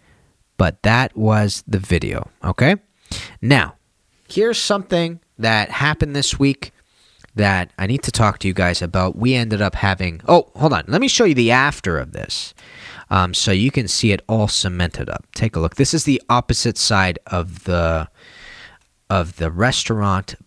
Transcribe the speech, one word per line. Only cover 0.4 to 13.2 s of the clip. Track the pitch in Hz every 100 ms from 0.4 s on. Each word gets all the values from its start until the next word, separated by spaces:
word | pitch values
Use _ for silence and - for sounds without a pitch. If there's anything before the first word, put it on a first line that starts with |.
| _ -
but | 90 -
that | 101 117 131 -
was | 107 107 104 - -
the | 98
video, | 95 85 92 - - _
okay? | 85 90 131 202 _ _ _ - - -
Now, | 113 135 85 - _ _ _ _ -
here's | - 226 220
something | - 202 190 175 165 170 _ -
that | 113 110 104
happened | - 143 151 151
this | 143 135 -
week | 139 135 - _ _ _ _ _ -
that | 110 101 95 87 -
I | 95
need | 135
to | -
talk | - 107 98
to | 98
you |
guys | 92 90 85
about. | 87 92 92 -
We | 120
ended | 127 117 107
up | 101
having, | - 101 92 92 82 -
oh, | 170 -
hold | - 151
on. | 107 78
Let | 151
me | 262
show | -
you | 220
the | 135 117
after | 127 139 - - 80
of | 64
this, | - - - - - - - - - -
um, | 98